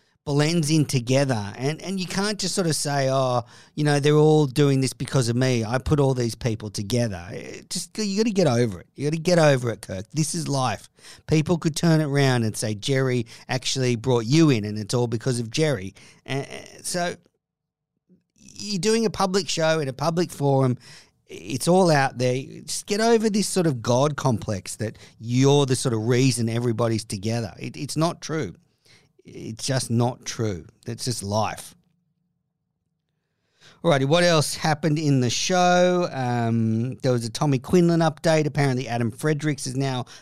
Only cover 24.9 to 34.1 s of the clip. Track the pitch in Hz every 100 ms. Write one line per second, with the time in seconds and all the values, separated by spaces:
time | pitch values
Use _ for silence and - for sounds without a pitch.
24.9 | - - _ 113 127 139 143 135 - 135
25.9 | 113 110 123 135 117 113 117 123 113 117
26.9 | 113 117 101 107 117 156 - 127 - 143
27.9 | 151 165 165 - 156 104 - _ _ _
28.9 | _ _ _ - - 92 113 - 131 -
29.9 | 117 120 - - - 110 85 73 _ -
30.9 | 113 127 117 98 104 98 - - - _
31.9 | _ _ _ _ _ _ _ _ _ _
32.9 | _ _ _ _ _ _ _ - _ 170
33.9 | 139 135